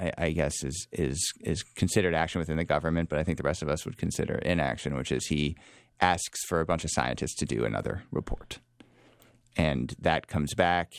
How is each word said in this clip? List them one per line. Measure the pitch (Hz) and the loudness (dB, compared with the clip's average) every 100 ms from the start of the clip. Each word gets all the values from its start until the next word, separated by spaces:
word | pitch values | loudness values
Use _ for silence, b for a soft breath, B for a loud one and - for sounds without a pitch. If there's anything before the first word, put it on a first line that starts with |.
I, | 87 - | -4 0
I | 82 | 0
guess | 80 76 - | 2 0 0
is, | 69 76 - | -4 -6 -6
is, | - 71 69 - - | -2 -2 0 -4 -4
is | - 80 | -4 -4
considered | - - 95 110 92 | -4 0 2 4 4
action | 80 80 90 | 2 0 0
within | 76 78 | 0 0
the | |
government, | 85 76 80 82 80 | 2 2 2 0 0
but | 76 | 0
I | |
think | 80 76 | 0 0
the | |
rest | 67 80 | 0 0
of | 76 | -2
us | 78 | -2
would | - - | -4 -4
consider | 80 - - - | -4 -2 -2 0
inaction, | - 87 69 55 - 69 | 0 2 2 -2 -4 -2
which | - | -2
is | 65 - | -2 0
he | 76 73 - B B B B | 0 0 -2 B B B B
asks | - 85 - - - | 2 4 -2 -6 -2
for | 85 | 0
a | |
bunch | 80 82 | 2 0
of | 78 | 0
scientists | - 62 62 - - | 0 0 -2 -4 -2
to | 71 | -2
do | 57 | 0
another | 57 52 - 95 - | 0 0 -2 -6 -6
report. | - - - - - _ _ b b b b b b b - | -4 -4 -4 -8 -16 _ _ b b b b b b b 0
And | 78 67 64 - | 2 2 -2 0
that | 85 80 - | 2 2 0
comes | 82 71 | -2 0
back. | - 87 87 87 | 2 4 4 0